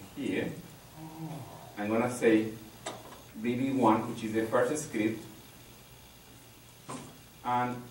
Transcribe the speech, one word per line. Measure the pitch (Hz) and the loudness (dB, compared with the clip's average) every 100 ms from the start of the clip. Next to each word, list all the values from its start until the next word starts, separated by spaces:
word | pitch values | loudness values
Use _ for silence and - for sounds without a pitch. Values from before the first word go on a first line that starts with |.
| - - | -12 -6
here. | 113 - - - - - - 156 160 - 160 156 113 - - - | -2 0 0 -4 -12 -18 -18 -16 -14 -10 -8 -8 -12 -14 -12 -6
I'm | 104 | 0
gonna | 113 120 | 2 2
say | - 117 107 110 - - - - - - - - 110 | 4 6 6 4 -4 -14 -12 -12 -12 -14 -18 -16 -4
B | 117 123 | -2 0
B | 135 | 2
one, | 131 113 110 - | 4 6 6 2
which | - 110 | -4 -2
is | |
the | 110 | 0
first | 110 127 123 151 - | 2 4 4 0 -2
script. | 113 107 - - - - - - - - - - - - - - - - - - - - - - - | 2 2 0 -8 -16 -20 -20 -20 -20 -20 -20 -20 -20 -20 -20 -20 -20 -20 -20 -14 -12 -12 -18 -20 -8
And | 123 123 123 123 - | 0 2 2 -2 -6